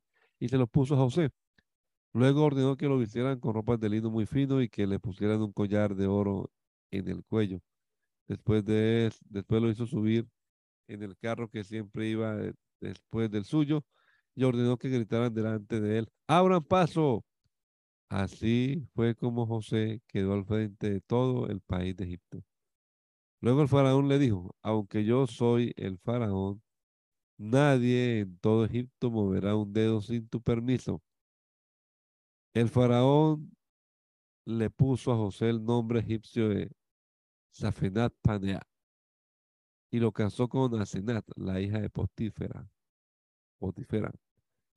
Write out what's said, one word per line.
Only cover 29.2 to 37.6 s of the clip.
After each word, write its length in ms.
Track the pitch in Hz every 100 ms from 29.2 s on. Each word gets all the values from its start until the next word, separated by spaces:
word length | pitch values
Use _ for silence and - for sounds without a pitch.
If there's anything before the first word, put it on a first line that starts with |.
| 98 95 95 107
un 180 | 104
dedo 280 | 104 110 110
sin 260 | 104 117 113
tu 120 | 120
permiso." 600 | 120 117 120 123 - 90 _ _ _ _ _ _ _ _ _ _ _ _ _ _ _
El 160 | 110 113
faraón 840 | 123 123 120 131 143 156 151 151 - _ _ _ _ _ _ _ _ -
le 220 | 113 107
puso 420 | - 135 123 -
a 60 | 113
José 320 | 104 - 113
el 140 | 117 110
nombre 340 | 120 113 117
egipcio 480 | 107 110 - 120 110
de 240 | 98 95 - _ _ _ _ _ _ _
Safenat 640 | -